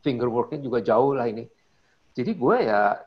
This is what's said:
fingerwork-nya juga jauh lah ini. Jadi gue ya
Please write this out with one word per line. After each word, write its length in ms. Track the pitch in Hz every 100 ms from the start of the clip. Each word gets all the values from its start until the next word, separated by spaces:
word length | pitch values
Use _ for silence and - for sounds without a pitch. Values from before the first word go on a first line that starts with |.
fingerwork-nya 560 | 151 120 120 117 117 151
juga 240 | 139 127
jauh 320 | 107 110 135 139
lah 160 | 120
ini. 160 | 110 113 _ _ _ _ _ _
Jadi 240 | - 127 196
gue 200 | 127 240 131
ya 320 | 104 101 104